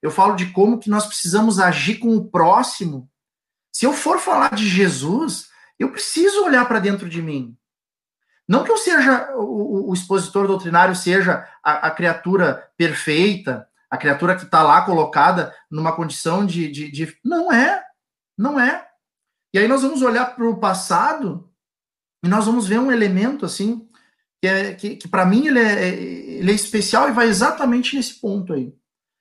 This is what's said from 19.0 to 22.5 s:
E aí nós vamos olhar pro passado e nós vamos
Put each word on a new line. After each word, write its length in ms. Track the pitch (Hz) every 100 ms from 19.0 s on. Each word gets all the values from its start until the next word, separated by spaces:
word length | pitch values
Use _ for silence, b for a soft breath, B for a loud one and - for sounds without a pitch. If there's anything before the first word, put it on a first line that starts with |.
| _ _ _ _ _
E 60 | 226
aí 100 | 220
nós 140 | 269
vamos 200 | 269 285
olhar 320 | 254 233 247
pro 240 | 247 233 190
passado 880 | 202 185 - 180 262 311 208 156 - _ _ _ _ _ _ _
e 40 | 175
nós 180 | 214
vamos 200 | 214